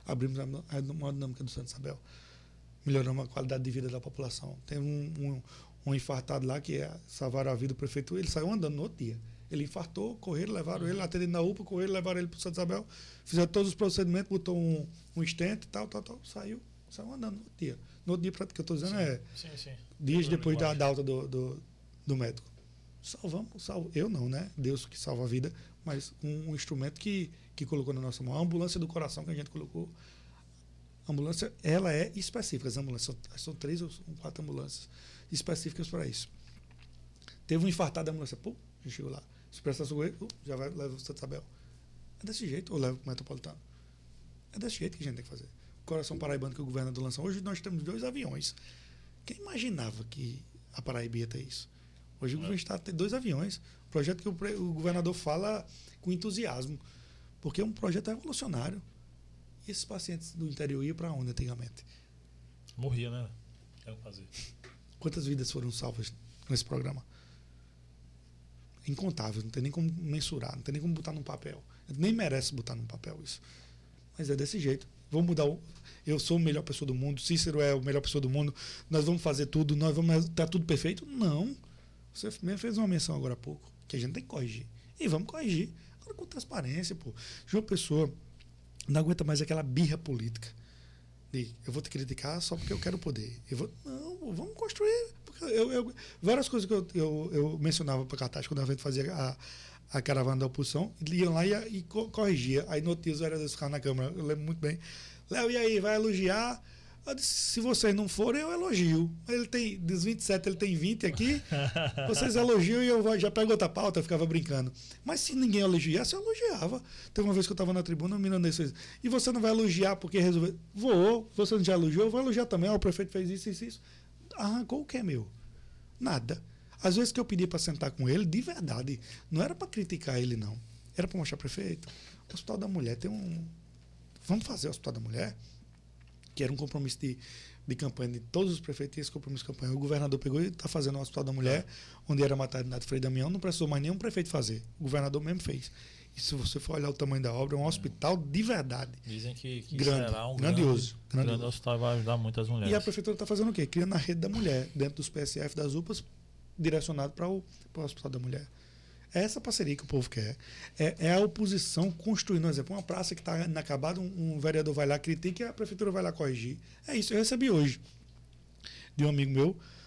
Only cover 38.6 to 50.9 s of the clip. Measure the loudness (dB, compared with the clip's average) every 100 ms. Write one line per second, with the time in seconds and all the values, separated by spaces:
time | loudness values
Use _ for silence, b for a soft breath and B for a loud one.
38.6 | -16 -16 -14 -10 -8 -10 -14 b b -8
39.6 | -4 -4 -4 -2 -4 -4 -10 -12 -10 -8
40.6 | -6 -6 -8 -8 -12 -10 -10 -10 -12 b
41.6 | b b b b -20 -14 -10 -6 -4 -4
42.6 | -4 0 0 -2 -6 -8 -8 -12 -12 -14
43.6 | -18 b b b b b b -20 -14 -8
44.6 | -6 -4 -6 -6 -8 -8 -12 -16 -16 -18
45.6 | b b -6 -4 -4 -4 -2 -2 -4 -6
46.6 | -6 -4 -4 -4 -4 -4 -4 -4 -4 -6
47.6 | -4 -4 -4 -4 -4 -4 -6 -4 -4 -6
48.6 | B B B B B B -14 -12 -8 -4
49.6 | -2 -2 -4 -6 -10 -8 -8 -8 -14 -20
50.6 | -16 -10 -6